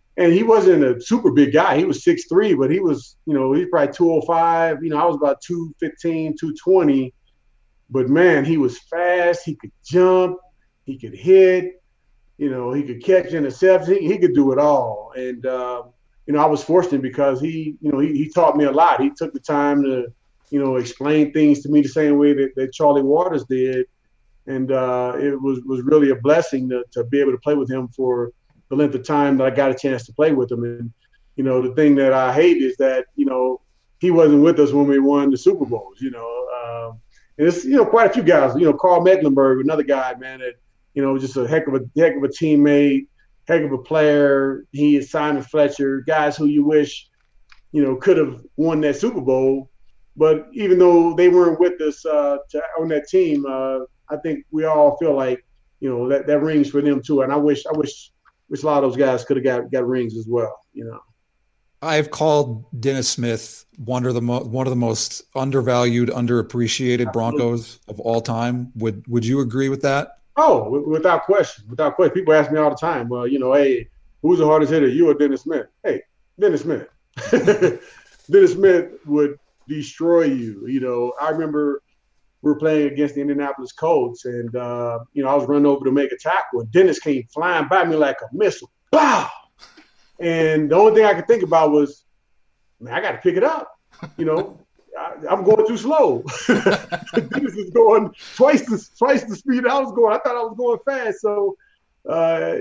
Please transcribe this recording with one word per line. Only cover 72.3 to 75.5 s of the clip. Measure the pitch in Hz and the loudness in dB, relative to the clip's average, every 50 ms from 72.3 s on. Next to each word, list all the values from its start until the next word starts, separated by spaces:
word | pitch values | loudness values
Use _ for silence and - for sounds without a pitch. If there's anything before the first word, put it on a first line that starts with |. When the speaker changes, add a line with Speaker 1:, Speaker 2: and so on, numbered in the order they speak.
| 156 | 4
Speaker 1:
ask | 156 147 147 151 | 4 4 2 0
me | 156 | 0
all | 151 147 | 0 0
the | 143 | -2
time, | - - 165 165 135 120 117 | -2 -4 -4 -4 -4 -6 -6
"Well, | 123 120 123 | -6 -6 -4
you | 123 139 139 | -4 -4 -2
know, | 143 139 135 | 0 2 2
hey, | 143 143 139 131 120 117 - _ _ _ _ _ _ - | 2 4 2 0 -2 -4 -10 _ _ _ _ _ _ 0
who's | 156 180 165 | 0 2 2
the | 160 | 4
hardest | 151 156 156 151 135 156 | 4 4 2 2 2 2
hitter, | 160 143 | 2 2
you | 127 120 151 170 160 | 2 2 2 2 2
or | 143 | 2
Dennis | 143 147 139 139 127 - | 2 0 -2 -2 -4 -6
Smith?" | 151 | -6